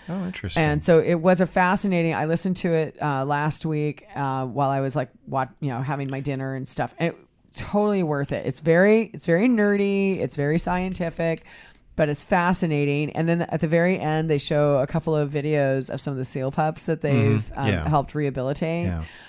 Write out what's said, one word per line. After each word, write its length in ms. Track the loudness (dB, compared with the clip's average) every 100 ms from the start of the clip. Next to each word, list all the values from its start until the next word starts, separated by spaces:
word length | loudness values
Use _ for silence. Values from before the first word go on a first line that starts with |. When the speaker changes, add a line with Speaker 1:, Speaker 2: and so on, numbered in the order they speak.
| -10
Speaker 1:
Oh, 160 | -8
interesting. 380 | -6 -8 -4 0
Speaker 2:
And 220 | 2 2
so 160 | 6 6
it 140 | 6 2
was 240 | 4 4
a 60 | 2
fascinating, 680 | 2 2 2 2 0 0
I 120 | 0 0
listened 300 | 0 0 -2
to 140 | 0
it, 280 | 0 -2 -4
uh, 220 | -2 -2
last 400 | -2 0 0 -2 -2
week, 400 | -2 -2 -4 -12
uh, 320 | -6 -4 -2 -4
while 240 | -2 0
I 100 | 0
was, 140 | 0 -2
like, 140 | -4 -10 -6
wat-, 260 | -4 -4 -4
you 80 | -4
know, 120 | -4
having 300 | -4 -4 -4
my 100 | -4
dinner 340 | -4 -4 -4
and 120 | -6 -4
stuff. 260 | -4 -4 -2
And 140 | -4
it, 40 | -4 -16 _ _ -12
totally 460 | -4 0 2 2
worth 300 | 0 -2 -2
it. 140 | -4 -4
It's 140 | -2
very, 500 | 2 4 6 4 2
it's 140 | -4 0
very 200 | 2 4
nerdy. 680 | 4 2 2 2 2 0 0
It's 160 | -2 -2
very 220 | 0 0
scientific, 840 | 0 -2 -4 -4 -6 -2 -2 -2 -8 -20 -20 -20 _ -2
but 120 | 0
it's 160 | 0
fascinating. 840 | 0 2 2 2 2 2 2 0 -2
And 160 | -2 0
then 140 | 0
at 180 | 0 -2
the 80 | 0
very 300 | 2 2 0
end, 320 | -2 -2 0
they 80 | 0
show 400 | 0 2 2 2
a 80 | 0
couple 280 | -2 0 0
of 140 | 0
videos 600 | -2 0 0 2 0 -2
of 100 | -2
some 120 | -2
of 60 | -2
the 60 |
seal 260 | -4 -4 -4
pups 340 | 0 -2 0 -2
that 140 | 0
they've, 400 | 2 4 4 2
Speaker 1:
Mm-hmm. 140 | -2 -4
Speaker 2:
um, 80 | -2
Speaker 1:
Yeah. 200 | 0 0
Speaker 2:
helped 260 | 0 0
rehabilitate. 720 | -2 -2 -2 -4 -2 -2 -2 -2
Speaker 1:
Yeah. 180 | -4 -6 -14